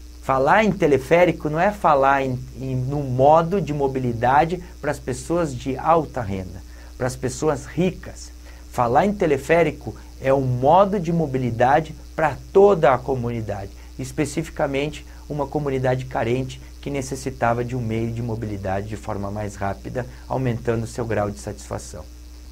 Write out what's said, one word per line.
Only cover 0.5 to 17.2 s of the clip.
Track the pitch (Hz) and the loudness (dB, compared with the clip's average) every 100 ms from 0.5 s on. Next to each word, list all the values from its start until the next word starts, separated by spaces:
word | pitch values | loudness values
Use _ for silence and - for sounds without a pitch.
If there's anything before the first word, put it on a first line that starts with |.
| 196 214 | 4 4
em | |
teleférico | 196 160 131 135 170 180 165 151 | 2 4 4 4 4 4 2 -2
não | 156 | 0
é | 196 | 0
falar | 208 175 143 135 139 | 2 4 4 4 4
em, | 135 127 127 120 | 0 -4 -8 -10
em, | 131 127 | -6 -4
no | 127 143 | -2 -2
modo | 139 127 139 160 165 196 | -2 4 6 6 4 0
de | 143 | -2
mobilidade | 147 139 131 127 113 120 143 165 175 - - | 0 0 0 -2 0 4 4 2 -2 -8 -8
para | 143 | -6
as | 135 | -4
pessoas | - 123 - 170 160 123 | -6 -8 -2 -2 -2 -4
de | 135 123 | -6 -2
alta | 160 165 139 113 | 2 2 2 -4
renda, | 98 95 92 90 - - - - | -4 -6 -6 -12 -16 -18 -18 -6
para | 127 | -6
as | - | -4
pessoas | 127 - 156 135 - | -6 -2 -2 -2 -4
ricas. | - 180 - - - - - - - - | -2 -2 -2 -10 -16 -18 -18 -20 -20 -8
Falar | - 120 135 196 | -2 2 4 4
em | |
teleférico | 202 170 135 131 165 160 - 113 - - - | 2 2 2 4 4 4 -2 -10 -12 -16 -4
é | 135 | 2
um | 139 | 2
modo | 131 123 135 175 196 208 | 2 2 4 6 4 2
de | 165 | 0
mobilidade | 170 151 131 123 110 123 151 160 - - | 0 0 0 -2 2 4 4 0 -8 -8
para | - 156 127 - | -2 -2 -2 2
toda | 190 202 180 151 | 6 8 8 4
a | 127 | 4
comunidade, | 131 131 117 117 104 101 98 - - - | 2 -2 -2 -4 -6 -6 -10 -14 -16 -10
especificamente | 127 - 151 175 165 - 147 139 147 - - - - | -6 -4 -2 -4 -6 -2 -2 0 -4 -6 -14 -16 -8
uma | 151 139 | -6 -4
comunidade | 151 143 135 127 127 | -2 -2 0 0 0
carente | 131 139 113 123 131 - - - | -2 -2 0 0 -2 -10 -16 -12
que | 147 | -8
necessitava | 143 135 131 | -6 -6 -6